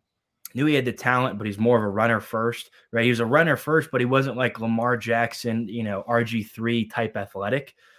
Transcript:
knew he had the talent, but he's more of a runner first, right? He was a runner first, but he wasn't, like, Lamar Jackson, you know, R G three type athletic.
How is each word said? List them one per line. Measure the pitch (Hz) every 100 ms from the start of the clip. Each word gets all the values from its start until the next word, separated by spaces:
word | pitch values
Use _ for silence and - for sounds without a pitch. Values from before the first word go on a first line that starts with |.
| _ _ _ _ -
knew | 120 151
he |
had | 143
the | 123
talent, | 104 123 127 127 104
but | 107
he's | 98
more | 117 120
of |
a | 107
runner | 98 117 110
first, | - 110 117 117 - _ _
right? | 117
He | 120
was | 117
a | 117
runner | 143 170 127
first, | - 160 151
but | 127
he |
wasn't, | 123 131 135 117
like, | 123 -
Lamar | 117 113 120 120
Jackson, | 113 117 117 - 120 113 110
you | 117
know, | 110 98 104
R | 117
G | 117 117
three | 104 - 117 117
type | 110 - 110 107
athletic. | 101 95 101 139 - - _